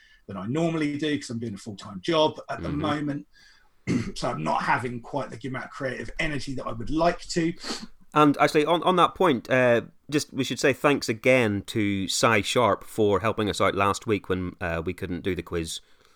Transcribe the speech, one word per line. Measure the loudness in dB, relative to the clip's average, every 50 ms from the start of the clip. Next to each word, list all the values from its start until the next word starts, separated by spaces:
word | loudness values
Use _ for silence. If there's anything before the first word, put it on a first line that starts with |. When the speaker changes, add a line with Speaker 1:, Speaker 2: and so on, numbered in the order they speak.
| _ _ _ _ _ -12
Speaker 1:
than | -10
I | -8 -6
normally | -4 -2 0 0 0 0 -2 -2 -2 -2 -4
do | -4 -4 -4 -4
'cause | -6 -8
I'm | -8 -8
doing | -8 -8 -10
a | -10
full-time | -12 -14 -14 -14 -14 -14 -14 -8
job | -4 0 2 2 2 2 0 -4 -8 -10
at | -10 -8
the | -6 -4
Speaker 2:
Mm-hmm. | -4 -2
Speaker 1:
moment. | -2 -2 -2 -2 -4 -4 -6 -6 -10 -14 _ -20 -20 -20 _ _ _ _ _ _ _ -4
<clears throat> | -2 -2 -2 -4 -6
So | -4 -4 -4
I'm | -4 -4 -4
not | -2 -2 -2 0
having | 0 0 0 -2 -4 -6 -8
quite | -10 -6 -6 -6 -6 -6
the | -10 -12 -10 -8
amount | -8 -8 -10
of | -12
creative | -10 -8 -8 -6 -6 -6 -8 -8 -6 -4
energy | -4 -2 -2 -4 -6 -6 -6
that | -6 -6 -8
I | -8
would | -6 -4 -2
like | 0 2 2 2 2 0 -6 -4
to. | -2 0 0 0 -2 -4 -8 -10 -10 -10 -10 -14 -16 -20 -20 0 4
Speaker 2:
And | 6 6 6 6 6
actually, | 4 4 4 2 4
on, | 4 2 2 4
on | 2 4 6
that | 4 4 4
point, | 2 4 4 4 2 0 0
uh, | 2 4 6 6 4 4 2 -2 -10 _ _ -2
just | -2 -2 -2 -2 -4
we | -4 -4
should | -4 -2 0
say | 2 2 2
thanks | 4 2 2 2 2 0 -4
again | -4 0 4 4 6 6 4 2 0 -2 -4 -4
to | -2 0 0 0 0 0 -2 -2
Cy | 0 2 4 4 4 4
Sharp | 2 2 2 4 4 4 2 2 -2
for | -6 0 2 4 4 4 4
helping | 2 0 0 0 -2 -2
us | 0 2
out | 0 2 2
last | 2 2 2 0 0 0
week | 0 -2 -2 0 -2
when, | -4 -2 -2 -6 -6 -6
uh, | -6 -4 -4 -2 -4
we | -6 -6
couldn't | -6 -6 -6 -6 -4 -4
do | -4 -4
the | -4
quiz, | -6 -6 -6 -4 -4 -4 -8 -12 -14 _ -20 _ _ _ _